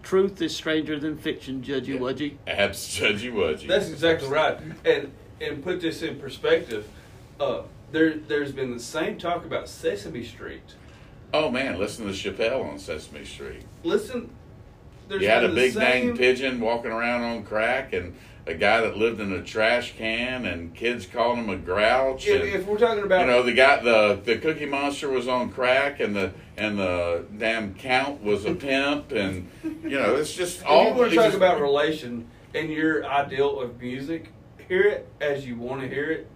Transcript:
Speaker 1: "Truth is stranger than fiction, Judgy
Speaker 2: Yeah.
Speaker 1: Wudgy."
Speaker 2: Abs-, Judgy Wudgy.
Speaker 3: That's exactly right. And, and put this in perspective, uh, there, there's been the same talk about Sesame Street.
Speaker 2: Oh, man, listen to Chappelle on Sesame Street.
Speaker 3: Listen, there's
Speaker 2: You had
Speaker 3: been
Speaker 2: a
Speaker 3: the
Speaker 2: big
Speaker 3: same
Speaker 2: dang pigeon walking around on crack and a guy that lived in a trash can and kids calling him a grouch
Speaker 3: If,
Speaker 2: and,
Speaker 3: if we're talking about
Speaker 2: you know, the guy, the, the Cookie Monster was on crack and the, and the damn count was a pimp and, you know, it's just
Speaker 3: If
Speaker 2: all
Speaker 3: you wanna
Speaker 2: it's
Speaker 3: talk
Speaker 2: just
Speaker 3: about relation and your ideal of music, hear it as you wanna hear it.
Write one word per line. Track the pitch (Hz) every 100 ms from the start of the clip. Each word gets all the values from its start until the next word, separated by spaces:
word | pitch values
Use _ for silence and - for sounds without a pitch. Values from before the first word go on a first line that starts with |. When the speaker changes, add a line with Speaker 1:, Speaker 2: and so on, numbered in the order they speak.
Speaker 1:
"Truth | - 190 190 -
is | 160 -
stranger | 160 156 147 151
than | 156 147
fiction, | 156 - - 131
Judgy | 120 135 123 131
Speaker 2:
Yeah. |
Speaker 1:
Wudgy." | 127 131 147 143 -
Speaker 2:
Abs-, | 98 101 - - -
Judgy | - 104 247
Wudgy. | 233 120 76 151
Speaker 3:
That's | 196 175
exactly | 147 165 160 135
right. | 147 156 - 156 156 165
And, | 147 139 - - -
and | 151 143
put | 180 170
this | 160 -
in | 160 135
perspective, | 135 - 151 165 - 110 104 - - - - -
uh, | 139 101 - - -
there, | 156 160
there's | 151 - 147 139
been | 135 127
the | 120
same | - 156 190 214
talk | 170 170
about | 156 127 -
Sesame | - 160 - - 120
Street. | 110 - - - - - - - - - -
Speaker 2:
Oh, | 147 156
man, | 123 135 92
listen | 104 - 101
to |
Chappelle | 95 101 92 113 131 82
on | 71
Sesame | - 78 - 73 69
Street. | - 69 - - -
Speaker 3:
Listen, | 165 214 - 247 - - - - - - - - -
there's | -
Speaker 2:
You | 143
had | 113
Speaker 3:
been | 233
Speaker 2:
a |
Speaker 3:
the | 113
Speaker 2:
big | 127
Speaker 3:
same | 214 127 127 120
Speaker 2:
dang | 233
pigeon | 127 123 135 123
walking | 113 117 117
around | 113 120 120
on | 117 113
crack | 101 107 113 131 135
and | 92 87 - - - -
a |
guy | 82 101 113
that | 110 98
lived | 113 107
in | 101
a | 90
trash | 90 110 110 120 117 -
can | 113 113 123 127 107
and | 85 85 -
kids | 113 117 98
calling | 123 117 117 110
him |
a | 90
grouch | 85 95 107 127 135 131 202
Speaker 3:
If, | 196
Speaker 2:
and, | 208
Speaker 3:
if | 190 190
we're | 208
talking | 233 214
about | 196 185
Speaker 2:
you | 131
know, | 123
the | 123
guy, | 120 135 143
the, | 117 110 104 98
the | - 113
Cookie | 156 151 147
Monster | 139 143 135 143
was | 131 120
on | 127 113
crack | 131 127 131 143 139
and | 110 101
the, | 92 - - -
and | 107 101
the | 95 90 85 85 85 107
damn | 113 113 101 95
count | 135 127 143 143
was | 104 104 185
a | 160
pimp | 139 135 143 147 -
and, | 113 95 92 90 -
you | 320 - 160 135
know, | 107 131
it's | 156
just | 180 175 -
Speaker 3:
If | 151
Speaker 2:
all | 160 226
Speaker 3:
you | 254
wanna | 233
Speaker 2:
it's | 165
Speaker 3:
talk | 220
Speaker 2:
just | 190
Speaker 3:
about | 185 151
relation | 143 143 151 156 123 117 113 - - 156
and | 160
your | 156 160 151 139
ideal | 139 139 135 143 135
of | 123 117
music, | 123 131 139 165 - - - - -
hear | 185
it | 202 202 - -
as | 151 135 131
you | 117
wanna | 123 135 131
hear | 135 151
it. | 160 -